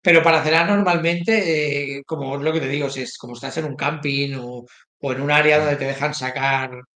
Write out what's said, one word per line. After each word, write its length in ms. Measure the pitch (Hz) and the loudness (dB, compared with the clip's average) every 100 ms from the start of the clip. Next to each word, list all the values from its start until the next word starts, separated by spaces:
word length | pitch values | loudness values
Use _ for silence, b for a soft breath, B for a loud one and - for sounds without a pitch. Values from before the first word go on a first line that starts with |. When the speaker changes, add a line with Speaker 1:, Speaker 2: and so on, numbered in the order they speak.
Speaker 1:
pero 220 | - 165 | 6 6
para 200 | 160 160 | 6 4
cenar 240 | 151 160 175 | 4 2 4
normalmente, 1300 | 202 190 170 160 175 175 220 180 156 151 143 139 139 | 2 4 2 2 0 0 0 2 0 0 -2 -4 -8
eh, 40 | 139 | -8
como 300 | 151 135 139 | -6 -4 -2
es 60 | |
lo 100 | 151 | 0
que 80 | 160 | 0
te 80 | 135 | -2
digo, 200 | 143 139 | -2 -4
si 140 | 135 | -4
es 160 | 123 - | -10 -10
como 160 | 120 | -12
estás 220 | 120 135 - | -10 -6 -4
en 60 | |
un 100 | 156 - | -6 -4
camping 580 | 139 156 147 139 139 135 | -4 -2 -4 -2 -2 -4
o, 280 | 123 123 120 B B _ | -8 -10 -14 B B _
o 120 | 139 | -4
en 80 | 127 | -2
un 100 | 143 | 2
área 260 | 147 151 151 | 4 6 4
Speaker 2:
Mm. 20 | |
Speaker 1:
donde 140 | 151 143 | 2 0
te 80 | 135 | -2
dejan 280 | 135 147 | -2 -4
sacar 560 | 143 127 139 135 135 131 123 127 | -4 -6 -2 0 0 -4 -10 -18